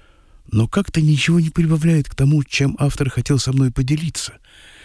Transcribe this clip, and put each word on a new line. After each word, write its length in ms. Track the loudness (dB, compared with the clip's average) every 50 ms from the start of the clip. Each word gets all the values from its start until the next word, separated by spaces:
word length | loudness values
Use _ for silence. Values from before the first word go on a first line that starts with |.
| _ _ _ _ _ _ _ -20 -12 -4
но 180 | -2 0 0 0
как-то 320 | -2 -4 -4 -2 -2 0
ничего 400 | 2 2 2 2 2 2 2 2
не 100 | 2 0
прибавляет 580 | 0 0 0 2 0 2 2 2 2 2 0 -2
к 60 | -2
тому, 300 | 0 2 4 4 2 0
чем 320 | -2 -2 -2 -2 0 0 0
автор 300 | -2 -2 0 -2 -4 -2
хотел 300 | -2 -4 0 0 0 0
со 140 | 0 0
мной 180 | 0 0 0 0
поделиться 640 | 0 -2 -2 0 -2 -2 -2 -6 -8 -8 -10 -10 -14 -18 _ _ -20 -20 -20 -20 -20 -20